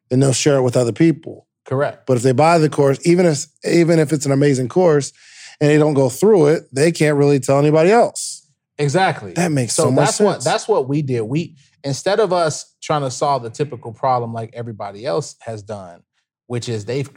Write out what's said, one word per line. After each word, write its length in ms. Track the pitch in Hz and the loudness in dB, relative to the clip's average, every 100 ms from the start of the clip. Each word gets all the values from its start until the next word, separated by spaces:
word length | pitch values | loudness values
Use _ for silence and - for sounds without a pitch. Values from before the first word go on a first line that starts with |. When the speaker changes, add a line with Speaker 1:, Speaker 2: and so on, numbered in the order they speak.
| - | -4
Speaker 1:
then 100 | 127 | 0
they'll 120 | 135 | 0
share 240 | 127 151 139 | 0 2 2
it 60 | |
with 140 | 127 127 | 2 0
other 160 | 120 | 0
people. 540 | 107 165 147 - - _ _ - | 2 0 0 -6 -18 _ _ -8
Speaker 2:
Correct. 400 | 135 139 - - | -4 -4 -6 -2
Speaker 1:
But 100 | 123 | 0
if 60 | |
they 80 | 131 | 2
buy 260 | 127 156 170 | 4 4 4
the 100 | 151 | 2
course, 300 | - 139 131 170 | 2 0 2 2
even 200 | 175 175 | 4 4
if, 200 | 143 - _ | 0 -6 _
even 340 | - 165 165 165 | 0 2 4 2
if 140 | 151 | 2
it's 140 | 156 139 | 0 0
an 60 | |
amazing 360 | 139 147 131 123 | 2 2 0 -2
course 440 | 180 180 147 135 - - - - - | 2 2 2 0 -10 -20 -20 -18 -2
and 100 | 147 | 2
they 80 | 151 | 4
don't 160 | 151 | 4
go 140 | 139 131 | 2 0
through 380 | - 202 202 147 | 2 4 4 4
it, 180 | 170 - | 2 -2
they 200 | 131 165 | -2 0
can't 240 | 165 151 143 | 2 0 2
really 240 | 143 143 | 2 2
tell 180 | 127 139 | 2 2
anybody 320 | 147 156 170 | 2 4 4
else. 560 | 233 190 - - - _ _ _ - | 4 2 -2 -12 -14 _ _ _ -6
Speaker 2:
Exactly. 540 | 147 165 185 135 101 | -2 0 0 -2 -8
Speaker 1:
That 180 | 120 175 | -4 -2
makes 220 | 143 117 | -2 -2
Speaker 2:
So 100 | - | 0
Speaker 1:
so 60 | 131 | 0
much 160 | 135 147 | 2 2
Speaker 2:
that's 140 | - | 2
what, 120 | 208 | 0
Speaker 1:
sense. 100 | 127 | 0
Speaker 2:
that's 240 | 127 214 - | -2 -2 -2
what 200 | 190 131 | -2 0
we 120 | 147 | -2
did. 200 | 135 120 | -2 -4
We, 340 | 110 147 170 - _ _ | -4 -6 -6 -12 _ _
instead 360 | 139 131 185 214 | -10 -6 -2 0
of 120 | 196 | 0
us 420 | 175 160 - - _ | 0 -2 -4 -12 _
trying 200 | - 151 | -6 -4
to 80 | 135 | -4
solve 320 | - 147 139 | -4 -2 -2
the 80 | 117 | -4
typical 420 | - 143 120 120 | -8 -8 -10 -16
problem 400 | 107 135 123 117 | -6 -2 -2 -4
like 180 | 117 113 | -8 -12
everybody 520 | 117 117 104 101 101 131 | -12 -12 -12 -12 -10 -6
else 300 | 165 151 - | -6 -6 -12
has 200 | 117 110 | -14 -14
done, 400 | 101 101 90 85 _ _ _ _ - | -12 -14 -14 -20 _ _ _ _ -10
which 220 | 120 120 | -8 -6
is 160 | 110 101 | -8 -6
they've, 220 | 135 135 | -6 -8